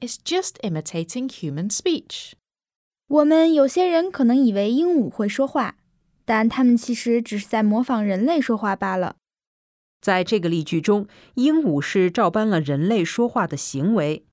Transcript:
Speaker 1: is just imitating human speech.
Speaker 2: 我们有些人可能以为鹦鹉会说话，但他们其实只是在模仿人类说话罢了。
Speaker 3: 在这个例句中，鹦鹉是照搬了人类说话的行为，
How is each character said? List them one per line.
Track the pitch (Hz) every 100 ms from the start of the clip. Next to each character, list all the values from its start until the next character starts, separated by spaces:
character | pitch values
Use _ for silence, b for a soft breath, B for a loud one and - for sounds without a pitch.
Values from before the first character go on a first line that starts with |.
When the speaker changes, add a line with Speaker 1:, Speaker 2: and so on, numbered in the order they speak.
| 240
Speaker 1:
is | -
just | - 359 370 -
imitating | 214 156 156 170 165 254 262
human | - 156 139 196
speech. | - 370 302 - - - - _ _ _ _ _ _ _
Speaker 2:
我 | 294
们 | 302 320 330
有 | 311 269
些 | 359 370
人 | 330 370
可 | 349
能 | 233 262
以 | 254
为 | 196 208
鹦 | 254 349
鹉 | 330 190
会 | - 208
说 | 208 269
话， | 285 214 - _ _ _ _ -
但 | 220 226
他 | 254
们 | 247 240
其 | -
实 | 233 240 233
只 | 226 208
是 | -
在 | 220
模 | 214 220
仿 | 247 233
人 | 208 190 254
类 | 339
说 | 247
话 | 220 214 196
罢 | 196 185
了。 | 180 - _ _ _ _ _ _ _ _
Speaker 3:
在 | - 185
这 | 185 220
个 | 170
例 | 170
句 | 147 165
中， | 185 208 208 b b -
鹦 | 269 311
鹉 | 269 143
是 | - 196 180
照 | 175 196
搬 | 220 220
了 | 175
人 | 143 139
类 | 175 226
说 | 165 - 240
话 | 233 180
的 | 139
行 | - 139 175
为， | 226 147 156 _